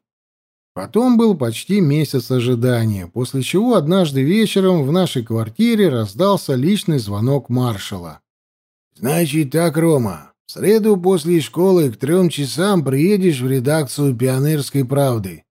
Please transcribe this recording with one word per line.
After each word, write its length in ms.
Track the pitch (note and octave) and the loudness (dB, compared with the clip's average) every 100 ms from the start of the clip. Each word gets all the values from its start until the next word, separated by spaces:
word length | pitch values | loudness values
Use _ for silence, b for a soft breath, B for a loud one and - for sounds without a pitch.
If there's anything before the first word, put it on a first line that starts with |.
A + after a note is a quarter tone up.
| _ _ _ _ _ _ _ | _ _ _ _ _ _ _
Потом 440 | - F#2+ G3+ B3+ A#3 | -14 -4 0 2 4
был 180 | A3+ F3+ | 4 2
почти 460 | A#2+ A2 - G3+ | -2 -4 -2 0
месяц 480 | E3 C#3+ D3 C3+ - | 2 2 0 -2 -2
ожидания, 800 | B2+ A#2+ B2 B2+ B2 A2+ G2+ F2+ | -2 0 0 0 0 0 -2 -6
после 340 | A2+ B2 C3+ | -6 -6 -4
чего 340 | B2+ F3 A#3+ A3 | -2 0 2 2
однажды 460 | D3 F#3+ E3+ C3+ | 2 2 2 0
вечером 640 | C3+ G#3 G#3 G3 F#3+ F3+ | 0 2 2 2 2 2
в 80 | C3+ | 2
нашей 320 | F3 F3+ C3+ | 0 0 -2
квартире 640 | A2 A2+ G#2+ - A#3 A3+ F#3+ | -4 -4 -4 -2 0 2 2
раздался 640 | B2 G#2 G2+ F#3+ G3 - | 2 -4 -2 0 0 0
личный 460 | C3 C#3+ G3+ - D3+ | -2 0 0 0 -2
звонок 500 | G2+ G2+ A#2+ C#3 - | -2 -4 0 -2 -2
маршала. 720 | B2 B2 G2+ - G2 E2+ D2+ _ _ _ _ _ _ _ - | -2 -2 -4 -8 -12 -12 -18 _ _ _ _ _ _ _ -10
"Значит 560 | A#2 D#3+ E3 D3+ C#3+ | -4 -2 0 0 -2
так, 240 | D#3 E3+ D3+ | 0 0 0
Рома, 560 | E3 D3 A2+ E2 - _ - | 2 2 0 -6 -16 _ -20
в 60 | |
среду 460 | - E3 A3 G#3+ G3+ | -6 0 2 2 2
после 440 | F3 F#3+ D3+ F3 | 2 0 2 0
школы 500 | C#3 D3+ F#3 F3+ C#3+ | 0 0 2 4 2
к 60 | A2 | -2
трем 320 | C#3 F3+ F3+ | -2 2 2
часам 540 | - C#3 A#2 F#3+ G3 | 0 -6 -2 0 0
приедешь 580 | C3+ C3 E3 G#3 F#3 C#3 | 0 2 2 2 2 0
в 60 | C3 | 0
редакцию 680 | C3+ B2 D#3 C3+ - C#3+ A#2+ | 0 0 0 -2 -2 -2 0
"Пионерской 680 | C3 B2+ C#3+ D#3 C3 C#3+ B2 | 0 0 0 -2 -2 -2 -2
правды". 580 | C#3 C#3 A#2 F#2+ D#2 _ | 0 0 0 -4 -12 _